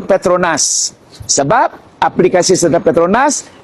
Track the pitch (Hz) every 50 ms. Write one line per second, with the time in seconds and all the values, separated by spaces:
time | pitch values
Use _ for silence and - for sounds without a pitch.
0 | 190 - 190 185 - 185 180 180 180 170 156 131 - - - - - - - _
1 | - - - - - - - 143 139 143 220 254 320 - - - - - - -
2 | - 160 - - 180 185 180 170 170 - 185 - 170 160 165 170 - 165 156 165
3 | 165 180 202 240 277 277 269 - - - - -